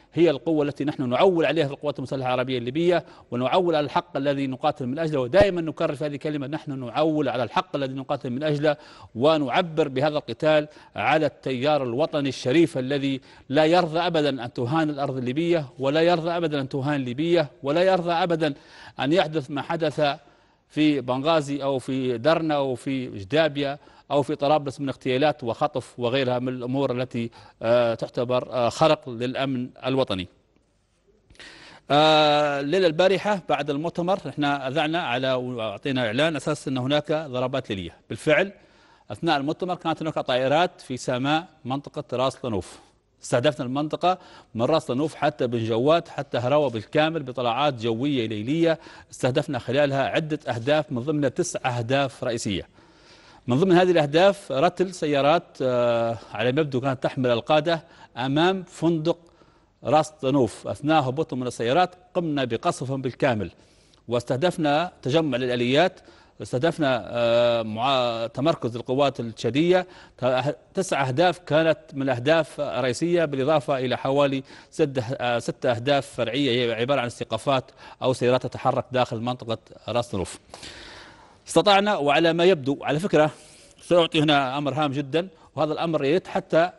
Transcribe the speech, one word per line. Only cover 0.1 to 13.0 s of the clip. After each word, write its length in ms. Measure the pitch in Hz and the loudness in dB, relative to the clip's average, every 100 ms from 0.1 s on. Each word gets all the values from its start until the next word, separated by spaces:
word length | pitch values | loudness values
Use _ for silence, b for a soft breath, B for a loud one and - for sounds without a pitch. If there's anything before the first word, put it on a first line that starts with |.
هي 160 | - 170 | 2 2
القوة 360 | 135 - 156 143 | 2 0 0 0
التي 200 | - 139 | -2 -4
نحن 240 | 143 127 | -2 0
نعول 360 | 123 190 170 151 | 2 4 4 2
عليها 200 | 156 143 | 2 -2
في 60 | |
القوات 240 | 139 147 139 | -2 -6 -6
المسلحة 280 | 131 139 127 | -6 -6 -2
العربية 300 | 123 127 127 | -2 -2 -4
الليبية، 480 | 120 139 175 170 - B B | -4 -2 2 2 -2 B B
ونعول 440 | 120 127 170 175 156 | -4 0 2 2 0
على 100 | 147 | 0
الحق 320 | - - 143 | -2 -4 -4
الذي 300 | 139 139 135 | -2 -2 -2
نقاتل 380 | 131 151 - 123 | -2 -2 -2 -4
من 140 | 143 | -4
أجله. 200 | 165 147 | -2 -2
ودائمًا 420 | 120 180 202 175 | 2 4 4 2
نكرر 340 | 160 - 165 139 | -4 -2 -4 -2
في 100 | 151 | -6
هذه 80 | |
الكلمة، 340 | 143 156 147 135 | -6 -6 -4 -6
نحن 320 | 151 - 135 | -8 -8 -10
نعول 500 | 123 117 160 151 135 | -6 0 2 2 0
على 140 | 117 | -2
الحق 320 | 127 - - 147 | -2 -2 -4 -4
الذي 180 | 135 | -4
نقاتل 360 | 135 131 147 131 | -6 -6 -6 -6
من 140 | 123 | -4
أجله، 340 | 156 147 151 143 B B B 110 | -2 0 0 0 B B B 0
ونعبر 720 | 143 156 135 139 180 156 151 | 2 4 2 0 0 0 -2
بهذا 300 | 131 151 147 | 0 0 -2
القتال 500 | - 117 156 151 147 B B - | -6 -2 2 2 0 B B -4
على 300 | 110 156 147 | 0 2 0
التيار 580 | - 139 127 139 151 | -4 -6 -2 0 0
الوطني 460 | 127 117 156 151 139 | 0 -2 -2 -2 -4
الشريف 480 | - 123 147 165 131 | -4 0 4 4 0
الذي 440 | 127 143 | -4 -2